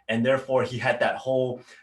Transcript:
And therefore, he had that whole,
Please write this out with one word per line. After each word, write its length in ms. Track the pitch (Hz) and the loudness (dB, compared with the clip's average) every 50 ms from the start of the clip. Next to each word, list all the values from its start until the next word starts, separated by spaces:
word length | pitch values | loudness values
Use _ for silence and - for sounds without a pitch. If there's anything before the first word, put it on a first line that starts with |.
| _ | _
And 180 | - 113 113 117 | -4 0 2 2
therefore, 380 | 127 135 135 - - 131 127 120 | 4 2 2 2 0 0 0 0
he 140 | - 123 | 0 -2
had 220 | 117 107 131 120 - | -2 -2 -2 0 0
that 160 | - - - | 0 0 -2
whole, 440 | - - 131 131 131 127 127 113 - - - - - | -2 -2 -2 0 0 0 0 -4 -6 -12 -18 -20 -20